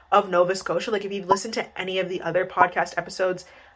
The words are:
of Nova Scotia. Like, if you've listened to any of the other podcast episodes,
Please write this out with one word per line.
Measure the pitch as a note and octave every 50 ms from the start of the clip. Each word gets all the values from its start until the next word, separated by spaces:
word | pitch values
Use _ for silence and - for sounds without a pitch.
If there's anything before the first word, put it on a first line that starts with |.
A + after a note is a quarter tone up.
| - _ -
of | G3+ G3+ G3
Nova | F3+ F3 F3+ F3 F#3+
Scotia. | F#3+ - - E3 F3 - B3 A3
Like, | G3+ G3+
if | G3 G3
you've | G3 F3 F3
listened | F#3+ G3 - A3+ A3+
to | A#3+ - - - -
any | F3+ F#3 F#3 F#3+
of | F3+ F3
the | F#3 F3 -
other | E3 E3 F3+ F#3
podcast | F3+ - F#3 F3+ F3+ F3+ F#3 E3+ F3 -
episodes, | - E3+ F3 - - F#3+ F#3 F#3 - - - - - - - _